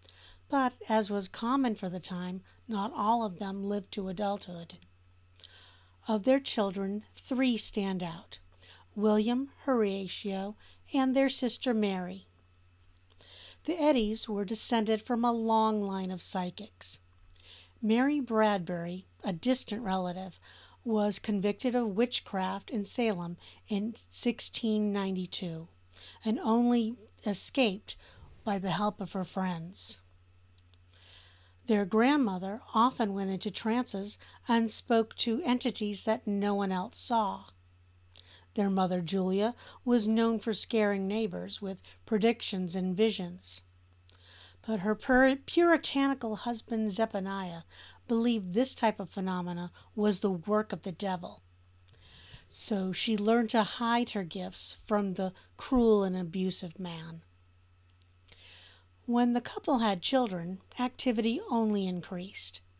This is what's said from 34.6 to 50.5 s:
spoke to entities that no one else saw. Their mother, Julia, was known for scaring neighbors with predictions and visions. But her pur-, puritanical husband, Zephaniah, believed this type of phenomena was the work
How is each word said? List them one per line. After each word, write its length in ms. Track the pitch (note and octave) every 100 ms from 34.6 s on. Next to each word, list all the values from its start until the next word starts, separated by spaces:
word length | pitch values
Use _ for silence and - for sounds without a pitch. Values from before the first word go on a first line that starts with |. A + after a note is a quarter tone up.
| A3+
spoke 460 | - - A3+ A3 -
to 240 | A#3 A3+
entities 640 | E4+ B3 B3+ - G#3 G3+
that 220 | - A3+ G#3+
no 280 | G3+ G3+
one 180 | G3+ G3
else 260 | F#3 F#3 -
saw. 460 | - A3+ G3+ G3 - - _ _ _ _ - - - - - -
Their 120 | G3+
mother, 320 | F#3+ F#3 F3+
Julia, 540 | E3 G3 F#3 F#3+ G#3+ A#3+ - - -
was 200 | A#3+ G#3+
known 320 | A3 A3+ A3+
for 140 | A3+
scaring 560 | G#3 - A3+ G#3 G3+ F#3+
neighbors 540 | G#3+ A3 F3 F#3 -
with 180 | G3 F#3+ - -
predictions 720 | - A3 A3+ A#3+ - F#3+ F#3 F#3
and 180 | F#3
visions. 680 | F3+ A3 F#3+ F3 F3+ - - - _ _ _ _ - - - - - -
But 140 | A3
her 140 | G3
pur-, 420 | G#3+ - B3+ C4 C4+
puritanical 1000 | - - E4+ E4 - C#4 C#4 C4+ A3+ G#3+
husband, 560 | A#3+ A#3 - A3+ A3
Zephaniah, 720 | F#3+ A3+ G3+ F#3+ G3 F#3 E3+ - - - - -
believed 460 | A3+ A#3+ A3+ F#3
this 220 | F#3 C4
type 260 | - A3+ G#3+
of 80 | F#3+
phenomena 640 | - F#3 F3+ F3 F3 F3 - - -
was 240 | G#3 F#3+
the 100 | G3+
work 440 | F3+ F3+